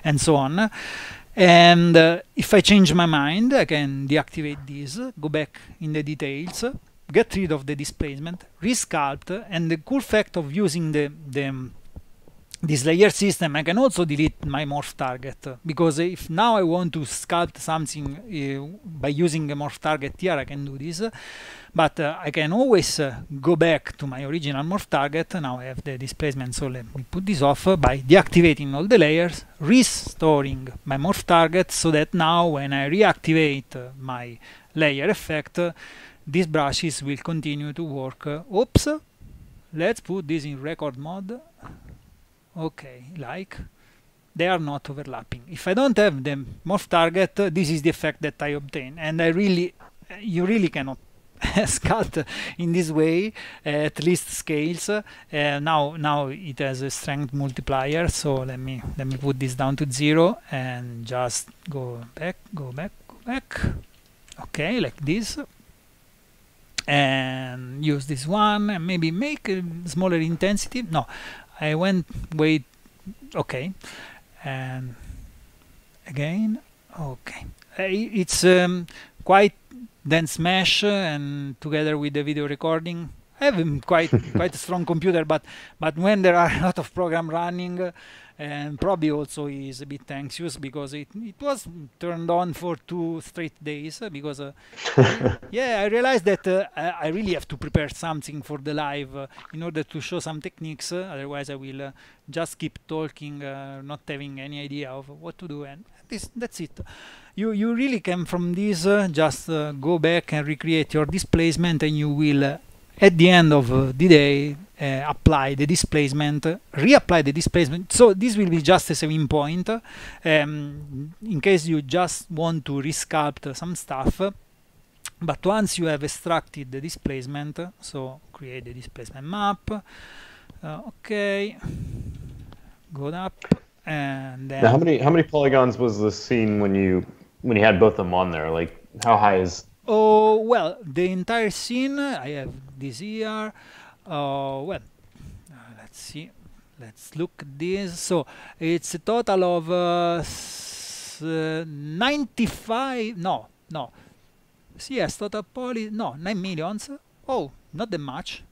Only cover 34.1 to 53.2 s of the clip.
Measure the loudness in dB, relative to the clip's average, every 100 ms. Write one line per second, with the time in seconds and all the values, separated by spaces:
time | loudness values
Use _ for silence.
34.1 | -10 -10 -16 -20 -20 _ 0 0 2 0
35.1 | -2 -2 -6 -4 -4 -4 -4 -16 -20 -20
36.1 | -18 -4 0 2 2 0 -2 -4 -4 -6
37.1 | -6 -6 -6 -4 -6 -8 -8 -8 -8 -8
38.1 | -10 -8 -8 -4 -2 0 0 -2 -6 -10
39.1 | _ -20 -20 -20 -20 -14 -4 -2 -2 -6
40.1 | -8 -4 -6 -6 -10 -10 -8 -8 -8 -12
41.1 | -12 -12 -14 -16 _ -20 -20 -20 -20 _
42.1 | _ _ _ _ -10 -8 -10 -18 -20 -18
43.1 | -14 -12 -12 -12 -16 -18 _ _ _ _
44.1 | _ _ -2 0 0 -2 -6 -10 -14 -12
45.1 | -14 -12 -14 -12 -8 0 2 4 6 4
46.1 | 4 -4 -6 -8 -10 -4 -4 2 4 4
47.1 | 2 0 2 0 2 0 2 0 0 -4
48.1 | -4 -6 -4 -6 -6 -8 -10 -12 -8 -4
49.1 | 2 2 4 4 2 0 -6 -20 -20 -20
50.1 | -12 -4 0 2 2 2 0 -6 -10 -16
51.1 | -20 _ -8 -2 0 0 0 0 0 0
52.1 | -4 -6 -8 -10 -4 0 0 2 2 4
53.1 | 2